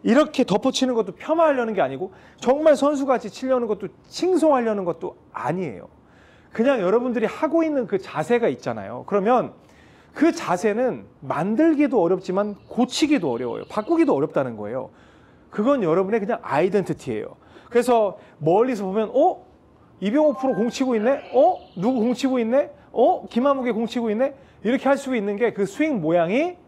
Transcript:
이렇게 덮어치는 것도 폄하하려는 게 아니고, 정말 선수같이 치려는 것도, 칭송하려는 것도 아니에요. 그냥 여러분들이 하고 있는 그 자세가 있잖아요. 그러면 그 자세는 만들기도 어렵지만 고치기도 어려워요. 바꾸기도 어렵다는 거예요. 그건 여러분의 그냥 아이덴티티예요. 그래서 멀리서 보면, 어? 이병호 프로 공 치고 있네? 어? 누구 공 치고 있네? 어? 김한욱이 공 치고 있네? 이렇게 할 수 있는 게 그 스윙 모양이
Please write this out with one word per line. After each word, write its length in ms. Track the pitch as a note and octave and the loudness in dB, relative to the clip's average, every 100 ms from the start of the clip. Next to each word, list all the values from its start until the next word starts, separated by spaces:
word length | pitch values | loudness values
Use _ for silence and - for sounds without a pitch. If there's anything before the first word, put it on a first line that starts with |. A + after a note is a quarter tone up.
이렇게 420 | G3 B3+ D4+ - | 4 4 4 0
덮어치는 500 | A#3+ G3 C4 C4 B3+ | 0 2 0 0 0
것도 180 | A#3 G3 | 0 -4
폄하하려는 600 | - - D#4+ D#4+ C4+ A3+ | -8 -2 2 4 2 -2
게 80 | F#3+ | 0
아니고, 320 | C3+ C3+ F#3 - - _ | -2 -2 -10 -12 -20 _
정말 400 | A#3+ C#4 D#4 C#4+ | 0 4 4 4
선수같이 540 | C#4 C#4+ C4+ A#3+ G#3 | 2 0 0 0 -2
치려는 360 | - C4 B3+ A#3 | -10 -2 0 0
것도, 220 | G#3+ F#3+ - - | -4 -6 -14 -16
칭송하려는 800 | - F4 F4 D#4 C4+ A3+ G3+ | -4 0 4 4 4 2 -2
것도 320 | F3 E3 F#3 - _ | -2 -4 -8 -12 _
아니에요. 560 | - A#2+ F3 E3 F#2+ - _ _ _ - _ _ | -8 -4 -4 -6 -10 -16 _ _ _ -20 _ _
그냥 280 | - A#3+ C4 | 0 0 2
여러분들이 440 | F3+ A3+ B3+ A#3 | 2 0 0 -2
하고 380 | G#3 - D#4 E4 | -4 -2 0 0
있는 240 | D#4+ C#4+ G#3+ | 0 -2 -2
그 120 | F#3+ | -4
자세가 500 | - C#3+ D#3 A#3+ G#3+ | -4 -6 0 0 0
있잖아요. 560 | B2+ C#3 A2 G2 B2 - | -2 -6 -8 -10 -12 -4
그러면 480 | G3+ G3 B3 C#3 - _ _ - - _ | -2 2 0 0 -10 _ _ -20 -20 _
그 200 | - E4 | 0 0
자세는 760 | E4 - F3+ A3 G#3 B3+ C3+ - - | 0 -4 0 0 0 -2 -4 -12 -18
만들기도 800 | C3+ C#3 F#3 A3+ E4 C#4+ C#4+ A#3 | -8 -4 -2 2 4 4 2 2
어렵지만 540 | F3 F#3 F#3+ F#3 G#3 G3+ - | 2 0 -2 -2 -4 -8 -8
고치기도 640 | - B3 - D4 C#4+ D#3+ | -2 -2 0 2 2 0
어려워요. 320 | A#2 B2 A2+ - | -4 -6 -8 -6
바꾸기도 440 | - G#3+ E4 D4+ | -8 -2 2 2
어렵다는 420 | C#3+ D#3 D#3 B2+ A2 | 2 0 -2 -4 -6
거예요. 320 | G#2 B2+ G#2 - - - - _ _ | -8 -8 -10 -18 -20 -20 -20 _ _
그건 320 | - A3 C#4+ | -2 0 2
여러분의 380 | F3 F3 F#3+ A3+ | 2 2 0 -2
그냥 180 | G3+ A3+ | -2 -6
아이덴티티예요. 920 | - C#3 F#3 G3 E3+ D#3+ - G#2+ G#2 - - - - | -2 0 2 0 -2 -8 -6 -8 -8 -14 -20 -20 -2
그래서 480 | A#3+ A#3+ A#3 G#3 - - _ | 0 2 2 2 -4 -20 _
멀리서 480 | D3+ F#3+ B3+ A3+ | 2 2 2 -2
보면, 260 | F#3+ G3 G#3+ | -4 -4 0
어? 340 | C4 F4 - - _ _ _ _ - | 2 2 0 -14 _ _ _ _ -6
이병호 340 | F#3+ C4+ D4+ | -2 2 2
프로 200 | A#3 C4 | 2 -2
공 140 | F#3 A#3 | 0 -2
치고 280 | - C4 A3+ | -2 -2 0
있네? 340 | A3 C4+ - | 0 -2 0
어? 220 | A#3+ E4 F4+ - - | 4 4 2 -10 -4
누구 240 | G3+ C4 | -2 0
공 140 | A3+ | 0
치고 240 | B3 C4+ B3+ | 0 0 0
있네? 340 | A3 C4 - - - | 0 0 0 -10 -8
어? 340 | - C#4 F#4 - | 2 2 2 -2
김한욱이 460 | A#3+ C#4 C4+ B3 | 0 0 0 -2
공 140 | G#3+ A3+ | -2 -4
치고 240 | B3+ A#3 | -4 -2
있네? 240 | G#3 C4+ C#4 - - | -2 -2 -4 -20 -6
이렇게 260 | G3+ C4 C4 | -2 0 2
할 80 | C#4 | 0
수 180 | C4 | 0
있는 220 | B3 G3+ G3+ | -2 -2 0
게 160 | A#3 | -2
그 140 | F#3+ F#3+ | 0 -4
스윙 340 | - D#4 A#3+ | 0 -2 0
모양이 560 | D#3 F3 E3+ A#3 E4+ F4+ | 2 2 2 0 -2 -4